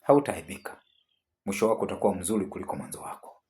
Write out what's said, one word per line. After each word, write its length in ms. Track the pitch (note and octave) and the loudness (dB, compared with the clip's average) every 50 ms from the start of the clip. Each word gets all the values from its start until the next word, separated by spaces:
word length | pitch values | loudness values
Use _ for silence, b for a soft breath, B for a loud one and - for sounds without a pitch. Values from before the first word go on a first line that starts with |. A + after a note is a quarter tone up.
Hautaaibika. 760 | _ - C#3+ C#3+ C#3 - A2 A2 - - - - - - - - _ _ _ _ _ _ _ _ _ _ _ _ _ | _ 6 6 6 6 2 -6 -6 -8 -10 -12 -10 -10 -12 -12 -12 _ _ _ _ _ _ _ _ _ _ _ _ _
Mwisho 240 | G2+ G2 - A2 A2 | -6 0 2 4 4
wako 140 | A2+ - G2+ | 4 2 0
utakuwa 300 | F#2 G#2 - - G#2 F#2+ | -4 -2 2 2 2 2
mzuri 320 | F#2+ F#2 - A2 G#2+ F#2 | 2 -2 0 0 0 0
kuliko 300 | F#2+ - - - - - | -2 -6 -10 -6 -6 -6
mwanzo 240 | - - - - - | -8 -8 -12 -12 -12
wako. 420 | - - - - - - - _ _ | -10 -12 -12 -12 -16 -20 -20 _ _